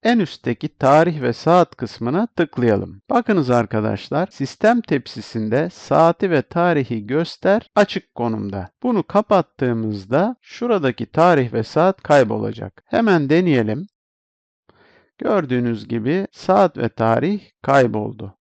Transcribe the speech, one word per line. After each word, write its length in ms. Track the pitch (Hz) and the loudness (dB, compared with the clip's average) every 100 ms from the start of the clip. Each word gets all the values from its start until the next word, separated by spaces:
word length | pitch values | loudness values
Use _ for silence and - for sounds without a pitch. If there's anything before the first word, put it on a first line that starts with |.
En 160 | 220 240 | 0 0
üstteki 500 | 180 - - 117 151 _ | 0 -4 -6 -6 -8 _
tarih 440 | 135 151 170 151 | 2 4 4 0
ve 100 | 123 | -4
saat 440 | 117 - 180 170 - | -2 2 4 2 -2
kısmına 500 | 117 - 117 160 233 | -10 -6 -4 -2 -4
tıklayalım. 760 | - 160 - 120 101 98 - _ | -2 -4 0 2 2 -2 -12 _
Bakınız 400 | - 233 202 127 | -2 0 0 2
arkadaşlar, 760 | 123 113 113 107 101 - 143 185 | 0 0 -2 -2 -4 -4 -4 -4
sistem 540 | - 139 - 208 240 | -6 -10 0 2 2
tepsisinde 880 | - 147 - - - 113 107 120 170 | 0 -4 -4 -16 -10 -8 -2 -2 -2
saati 600 | - - 147 165 170 196 | -8 -2 2 2 2 0
ve 120 | 156 | 0
tarihi 640 | - 175 175 160 123 113 104 | -2 -2 0 0 -2 -6 -4
göster 640 | 135 170 - 180 208 - | -4 -4 -4 0 0 0
açık 400 | - 202 - - | 0 0 0 -10
konumda. 560 | - 117 110 101 98 90 _ | -6 -4 -4 -6 -8 -12 _
Bunu 200 | 247 226 | -2 -2
kapattığımızda 1300 | - 196 220 196 160 _ 127 117 110 104 98 131 202 254 | 0 -2 2 0 0 _ -2 -2 -4 -6 -2 0 0 -4
şuradaki 680 | _ - 240 214 135 120 117 | _ -10 -2 0 0 -4 -6
tarih 460 | - 170 160 123 | 2 4 4 2
ve 100 | 113 | -4
saat 400 | 110 - 175 190 | -4 0 0 0
kaybolacak. 800 | - 147 117 107 107 107 101 _ _ | 2 2 2 0 -6 -8 -14 _ _
Hemen 440 | - 226 180 139 | -2 2 2 2
deneyelim. 560 | 160 185 135 107 110 196 _ _ _ _ _ _ _ _ _ _ _ _ _ | 2 4 2 0 -4 -8 _ _ _ _ _ _ _ _ _ _ _ _ _
Gördüğünüz 680 | 226 214 147 123 120 113 - | -2 -2 -2 -2 -2 -4 -6
gibi 380 | 117 110 170 196 | -6 -2 -4 -4
saat 440 | - - 190 190 143 | -10 0 2 2 0
ve 100 | 117 | -6
tarih 520 | - 113 117 143 202 - _ | -2 0 2 0 -4 -8 _
kayboldu. 720 | - 139 123 107 107 104 101 _ | 0 2 2 0 -8 -10 -16 _